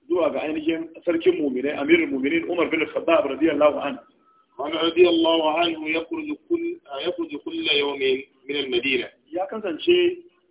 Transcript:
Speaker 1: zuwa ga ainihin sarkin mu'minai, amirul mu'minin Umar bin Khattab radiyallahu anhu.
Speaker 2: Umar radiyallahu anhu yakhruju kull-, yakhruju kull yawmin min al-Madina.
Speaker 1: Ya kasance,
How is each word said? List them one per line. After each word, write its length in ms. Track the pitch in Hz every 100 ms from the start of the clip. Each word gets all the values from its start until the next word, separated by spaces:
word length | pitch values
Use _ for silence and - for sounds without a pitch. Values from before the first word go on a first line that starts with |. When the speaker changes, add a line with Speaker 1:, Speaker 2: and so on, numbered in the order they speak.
| _
Speaker 1:
zuwa 200 | 320 156
ga 100 | 135
ainihin 480 | 156 156 151 160 165 - -
sarkin 360 | 165 185 170
mu'minai, 320 | 143 123 139
amirul 340 | 139 139 170 156
mu'minin 320 | 139 135 165 165
Umar 240 | 170 156
bin 160 | 156 147
Khattab 400 | 135 - 165 139
radiyallahu 540 | 135 160 147 147 135
anhu. 200 | 139 131 - _ _ _ _ -
Speaker 2:
Umar 240 | 147 160
radiyallahu 640 | 165 165 180 165 165 165 156 156 170
anhu 220 | 160 156
yakhruju 460 | 156 - 320 302 - _
kull-, 320 | 339 339 349 - 285
yakhruju 380 | 311 - - 143
kull 140 | - 165
yawmin 680 | 160 147 143 143 135 131 135 _ -
min 100 | 143
al-Madina. 500 | 135 180 139 147 107 _ _
Speaker 1:
Ya 140 | 160 190
kasance, 760 | 220 208 156 - 180 175 - - _ _